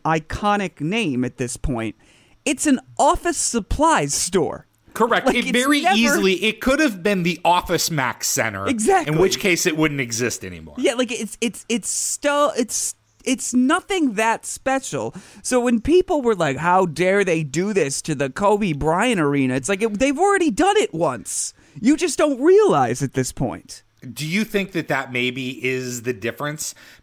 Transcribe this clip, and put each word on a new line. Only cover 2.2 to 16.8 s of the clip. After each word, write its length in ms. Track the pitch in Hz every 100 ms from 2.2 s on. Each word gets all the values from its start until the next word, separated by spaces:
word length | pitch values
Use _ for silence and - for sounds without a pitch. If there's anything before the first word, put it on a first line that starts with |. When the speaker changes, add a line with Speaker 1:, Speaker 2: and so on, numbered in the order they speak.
| _ _
Speaker 1:
it's 220 | 269 277 302
an 140 | 262 - -
office 380 | 285 359 349 -
supplies 800 | - 233 - - 320 262 143
store. 520 | - - 180 143 - - _ _
Speaker 2:
Correct. 320 | - 233 196 254
Speaker 1:
Like, 100 | 240
Speaker 2:
It 100 | 247
Speaker 1:
it's 40 |
Speaker 2:
very 300 | 240 269 285
Speaker 1:
never 120 | 233 208
Speaker 2:
easily, 380 | 233 - 190 180
it 180 | 220 220
could 200 | 254 277
have 220 | 302 185
been 200 | 190 196
the 160 | 170 165
Office 460 | 170 180 - 160 -
Max 360 | 151 123 - -
Center. 380 | 135 113 98 98
Speaker 1:
Exactly. 460 | 233 220 381 269
Speaker 2:
In 60 | 156
which 180 | 190 -
case 260 | 190 165 175
it 100 | 156
wouldn't 240 | 156 143
exist 440 | 120 113 120 -
anymore. 300 | 92 87 80 -
Speaker 1:
Yeah, 160 | 269
like, 180 | 240 247
it's, 240 | 240 214 -
it's, 240 | 233 - -
it's 200 | 226 -
still, 640 | - - - 285 285 294 -
it's, 380 | 247 - - - _ _
it's 280 | 247 262 -
nothing 600 | 247 254 359 - 381 277
that 320 | 202 220 208 -
special. 680 | - 262 269 - 139 110 185 - -
So 180 | - 247
when 200 | 247 233
people 420 | 262 359 370 302
were 120 | 233
like, 220 | 190 151 135
"How 300 | 170 185